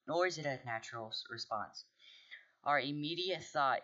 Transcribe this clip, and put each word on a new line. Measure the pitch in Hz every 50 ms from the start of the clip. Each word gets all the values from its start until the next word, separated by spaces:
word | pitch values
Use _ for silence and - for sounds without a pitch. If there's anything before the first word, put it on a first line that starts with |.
| -
nor | - 151 170 180
is | 185 160
it | 151 147
a | 143 135 123 -
natural | 120 113 113 - - 120 117 110 110
s-, | - - - -
response. | 113 - - - 113 104 95 73 - - - _ _ _ - - - - - - - - - _ _ _ -
Our | - 147 143
immediate | 123 139 147 147 147 151 170 170 180 185 180 156 -
thought | - - 151 139 135 123 -